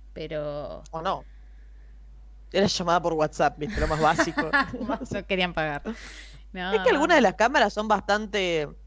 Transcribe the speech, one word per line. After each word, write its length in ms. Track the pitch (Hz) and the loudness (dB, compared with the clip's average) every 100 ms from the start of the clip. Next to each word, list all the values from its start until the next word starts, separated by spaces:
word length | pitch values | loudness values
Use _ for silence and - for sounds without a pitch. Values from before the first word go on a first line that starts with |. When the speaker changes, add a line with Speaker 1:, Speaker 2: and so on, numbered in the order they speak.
| - | -18
Speaker 1:
pero 720 | - 156 156 147 147 143 - - | -12 -8 -6 -6 -6 -8 -12 -10
Speaker 2:
¿O 100 | 160 | -6
no? 220 | 175 147 - - - - - - - - - - - - - | -4 -4 -8 -20 -20 -20 -20 -20 -20 -20 -20 -20 -20 -20 -4
Era 140 | 175 196 | 0 0
llamada 360 | - 175 170 | 0 0 0
por 120 | 170 | 2
WhatsApp, 440 | 160 151 - 151 - | 0 -2 2 0 0
¿viste? 200 | 147 - | -6 -2
Lo 80 | 156 | 0
más 140 | 156 | 2
básico. 480 | 156 165 302 214 - | 2 2 0 -2 0
Speaker 1:
<laughs> 600 | 285 262 247 220 285 254 | 0 0 -4 -6 -6 -6
No 140 | 202 - | -8 -4
querían 260 | 190 180 | -2 0
pagar. 300 | 165 156 143 - 226 - - - - - | -2 -4 -4 -8 -10 -12 -18 -18 -20 -16
No, 220 | 185 180 | -10 -2
Speaker 2:
Es 80 | 214 | 2
que 80 | 508 | 2
algunas 200 | 320 320 | 4 4
Speaker 1:
no. 60 | 320 | 6
Speaker 2:
de 60 | |
las 140 | 214 185 | 6 4
cámaras 380 | 226 285 208 | 4 4 2
son 140 | 208 214 | 2 0
bastante 800 | 202 - 208 214 208 185 165 143 - | 0 2 0 0 -2 0 0 -2 -8